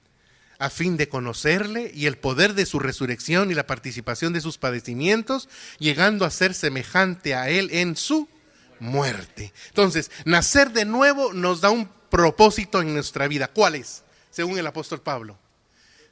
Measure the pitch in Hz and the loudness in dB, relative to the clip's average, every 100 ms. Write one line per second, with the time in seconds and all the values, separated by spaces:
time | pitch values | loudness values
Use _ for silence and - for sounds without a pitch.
0 | _ _ _ _ _ _ 139 - 170 165 | _ _ _ _ _ _ -6 -2 -2 -2
1 | 147 131 123 113 151 180 208 220 240 147 | -2 -4 -6 -2 0 0 0 -6 -8 -4
2 | 143 131 135 131 202 202 180 147 131 - | -4 -2 -4 2 2 2 -2 -2 -2 -2
3 | 127 120 - 175 202 156 - 131 131 120 | -4 -4 -2 0 0 -2 -4 -6 -8 -10
4 | 117 117 165 170 160 - 135 120 117 120 | -8 -4 -2 -4 -6 -6 -4 -4 -6 -4
5 | 160 226 226 262 - - - - 151 143 | 0 0 0 -4 -6 -16 -20 -4 -2 4
6 | 196 214 175 - 185 185 151 135 120 185 | 2 4 0 0 0 0 -2 -4 -2 2
7 | 190 180 - 131 127 175 190 165 180 160 | 2 0 -4 -2 0 -2 0 -2 -2 -2
8 | - 311 302 _ _ _ _ _ 117 135 | -2 -2 -2 _ _ _ _ _ -4 -2
9 | 139 104 90 - 104 - - - 196 165 | -2 -4 -10 -14 -16 -16 -8 2 2 2
10 | - - 160 175 - 285 277 226 208 233 | -4 -6 0 2 4 4 4 2 0 4
11 | 277 277 262 185 180 175 196 233 208 - | 4 4 0 0 0 2 4 2 -2 -12
12 | _ 175 170 151 214 214 190 190 160 151 | _ 4 4 8 6 6 -2 -2 0 -2
13 | 139 - 143 147 131 - 196 151 113 - | -6 -4 -2 -2 -4 2 2 2 -8 -16
14 | - _ _ - 170 190 160 156 147 151 | -20 _ _ -6 -4 -4 -6 -8 -10 -10
15 | - 131 107 101 _ _ _ _ _ _ | -6 -8 -8 -18 _ _ _ _ _ _
16 | _ | _